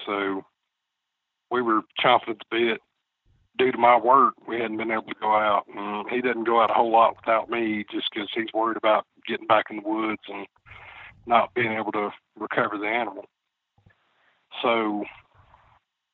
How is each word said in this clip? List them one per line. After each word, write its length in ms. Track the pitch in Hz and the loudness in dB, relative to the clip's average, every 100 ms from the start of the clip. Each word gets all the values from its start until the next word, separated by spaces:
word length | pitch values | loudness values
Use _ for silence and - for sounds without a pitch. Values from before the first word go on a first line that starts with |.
So 400 | - 104 98 95 92 _ _ _ _ _ _ _ _ _ - | -6 -4 -4 -6 -10 _ _ _ _ _ _ _ _ _ -6
we 120 | 123 | -2
were 180 | 117 110 - - | 0 0 -2 0
chomping 300 | 139 120 - | 4 4 2
at 100 | 110 | -10
the 60 | - | -6
bit. 300 | 113 117 107 _ _ _ _ _ _ _ - | -2 0 -2 _ _ _ _ _ _ _ 0
Due 160 | 131 | 0
to 60 | 113 | 4
my 180 | 120 120 | 6 6
work, 380 | 113 135 123 - - | 6 6 6 2 -8
we 100 | 117 | -6
hadn't 160 | 113 110 | -6 -6
been 140 | 117 | -4
able 140 | 113 | -4
to 100 | 104 - | -6 -6
go 160 | 107 | 0
out. 300 | 107 107 101 - | 2 2 0 -2
And 360 | 107 101 104 101 | -10 -8 -8 -4
he 100 | 123 | -2
doesn't 240 | 123 113 | -2 -2
go 160 | 113 117 | 0 2
out 100 | 107 | 2
a 40 | |
whole 160 | 113 117 | 2 4
lot 260 | 113 110 - | 4 4 2
without 320 | - 110 107 | -2 -2 -2
me 360 | 117 113 107 101 | -4 -2 -4 -6
just 200 | 110 - | -8 -6
'cause 180 | 113 101 | -8 -8
he's 180 | 117 110 | -8 -6
worried 240 | - 110 104 | -2 -2 0
about 300 | - 107 - _ - | 2 2 -2 _ -8
getting 200 | - 110 | -6 0
back 200 | 107 - | 2 0
in 60 | 107 | -6
the 120 | 101 | -6
woods 320 | 110 110 104 - | -4 -4 -6 -10
and 180 | 101 98 _ - - - - - - | -14 -14 _ -20 -20 -20 -20 -20 -16
not 300 | - 117 - | 0 2 2
being 180 | - 117 | -2 -4
able 200 | 110 107 | -4 -4
to 200 | 107 104 - _ - | -4 -4 -8 _ -14
recover 400 | 107 - 117 107 | -6 -2 -2 -4
the 100 | 107 | -4
animal. 380 | 117 113 98 - _ _ _ _ _ _ _ _ _ _ _ _ - | -4 -6 -10 -18 _ _ _ _ _ _ _ _ _ _ _ _ -6
So 440 | 123 113 110 104 104 - _ _ _ _ _ _ _ _ _ | -2 0 -2 -4 -8 -16 _ _ _ _ _ _ _ _ _